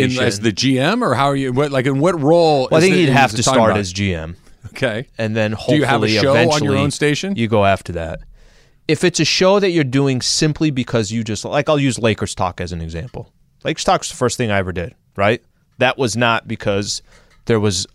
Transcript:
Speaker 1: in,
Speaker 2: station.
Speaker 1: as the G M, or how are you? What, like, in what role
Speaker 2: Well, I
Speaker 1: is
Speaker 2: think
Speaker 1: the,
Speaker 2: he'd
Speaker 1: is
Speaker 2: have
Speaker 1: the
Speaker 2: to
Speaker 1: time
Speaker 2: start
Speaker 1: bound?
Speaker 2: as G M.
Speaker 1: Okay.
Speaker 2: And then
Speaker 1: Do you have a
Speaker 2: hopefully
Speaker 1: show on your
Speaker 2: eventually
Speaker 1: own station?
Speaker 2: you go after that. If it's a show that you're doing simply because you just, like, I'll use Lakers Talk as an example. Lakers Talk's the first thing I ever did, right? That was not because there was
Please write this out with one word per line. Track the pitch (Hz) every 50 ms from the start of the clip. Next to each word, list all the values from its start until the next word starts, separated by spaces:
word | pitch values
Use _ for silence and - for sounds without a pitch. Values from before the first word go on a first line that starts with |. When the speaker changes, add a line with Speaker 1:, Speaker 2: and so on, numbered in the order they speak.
| 135
Speaker 1:
in, | 127
Speaker 2:
station. | 127 127 127
Speaker 1:
as | 120 104 104
the | 110 117
G | 98 - 127 135 131 123
M, | 135 170 220 247 240
or | 160 123
how | 120 143
are | 143 139
you? | 139 135 127
What, | 123 131 147 143
like, | 139 135 120
in | 143 135 139
what | 151 185 180 160
role | 135 151 170 175 165 156 147 135 127 -
Speaker 2:
Well, | 151
I | 160
Speaker 1:
is | 175
Speaker 2:
think | 190 180
Speaker 1:
the, | 185
Speaker 2:
he'd | 165 139
Speaker 1:
is | 135
Speaker 2:
have | 139 135 117
Speaker 1:
the | 107 120
Speaker 2:
to | 113
Speaker 1:
time | 135 131
Speaker 2:
start | 123 110 107
Speaker 1:
bound? | 95 104
Speaker 2:
as | 101 87
G | 90 98 101 95 87
M. | 80 78 82 85 - _ - - _ -
Speaker 1:
Okay. | 107 - - 135 120 107 113 143 - _
Speaker 2:
And | - 113 107 110
then | 113 107 107 110 - - -
Speaker 1:
Do | 156
you | 151 131
have | 123 139 -
a | -
Speaker 2:
hopefully | 107 110 -
Speaker 1:
show | - 135
on | 139
your | - - 156
Speaker 2:
eventually | 151 151 143 143 135 135
Speaker 1:
own | 143 143
station? | - - 147 147 147 - - 196 196
Speaker 2:
you | 113 113
go | 107 113 104 98
after | 98 95 - - -
that. | 85 82 82 80 - - - - - - - - - - _ _ _ _ _ -
If | 156 - 180
it's | 175 - -
a | 151
show | - - - 185 185 196 208
that | 202 190
you're | 170 160 139
doing | 127 120 139 139 135 131 123
simply | - - - - 151 156 143 - 160 156
because | 131 127 120 - - 117 107 98
you | 113 117 110
just, | 110 104 - -
like, | 101 107 147 - -
I'll | 156 143
use | 139 135 107 -
Lakers | 120 113 104 - 104 - -
Talk | - 95 90 - -
as | 90 82
an | 87 82
example. | 82 80 82 82 - - - - - - _ _ _ _ _ _ -
Lakers | 147 160 - -
Talk's | 196 185 - - -
the | -
first | - 131 117 -
thing | - 123 107
I | 101 98
ever | 90 92
did, | 85 90 85 85 - _ _ _ _
right? | 98 98 104 117 - _ _ _ _ _ _ _ -
That | 127 127 - -
was | 135 113 98
not | 117 123 117 113 - -
because | - 110 - - 107 101 101 101 - - - - _ - - _ _ _ _ -
there | - 117 107
was | 104 107 92 92 - -